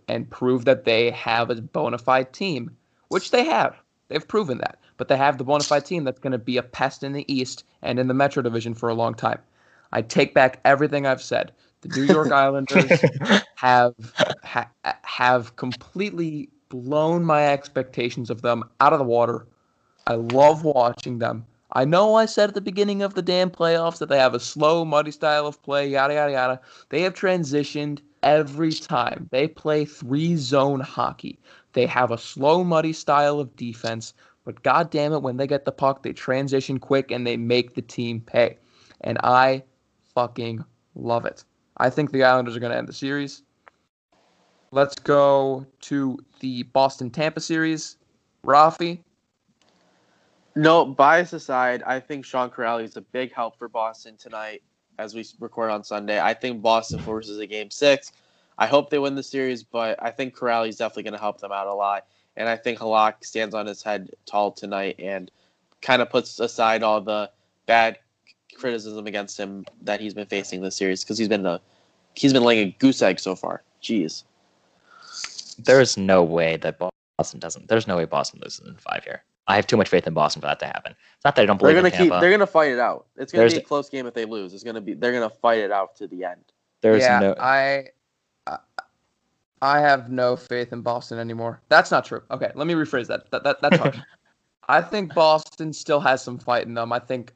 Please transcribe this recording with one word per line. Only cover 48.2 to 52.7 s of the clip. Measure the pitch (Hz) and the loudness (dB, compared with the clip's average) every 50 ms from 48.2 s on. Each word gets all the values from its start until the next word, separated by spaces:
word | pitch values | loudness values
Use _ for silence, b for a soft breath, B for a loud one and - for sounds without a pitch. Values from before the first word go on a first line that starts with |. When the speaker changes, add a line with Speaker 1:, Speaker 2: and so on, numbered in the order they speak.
| _ _ _ _ - | _ _ _ _ 0
Speaker 1:
Rafi? | 131 135 147 156 160 160 - 175 170 175 175 - _ _ _ _ _ _ _ _ _ _ _ _ _ _ _ _ _ _ _ _ _ _ _ _ _ _ _ _ _ _ | 4 6 8 8 6 4 0 -4 -6 -6 -8 -14 _ _ _ _ _ _ _ _ _ _ _ _ _ _ _ _ _ _ _ _ _ _ _ _ _ _ _ _ _ _
Speaker 3:
No, | 151 151 160 165 170 151 | 2 4 6 6 6 4
bias | 131 135 - 135 143 160 170 175 170 - | 2 2 4 6 6 6 4 4 0 -6
aside, | 156 - - 135 127 127 127 123 120 - | -12 -8 -4 -2 0 0 0 -2 -4 -4
I | - 127 131 | -6 -6 -6
think | 127 _ 151 139 127 | -6 _ -12 -12 -12
Sean | - - 131 123 123 | -6 -4 -4 -4 -4
Kuraly | - - 120 113 | -6 -6 -4 -2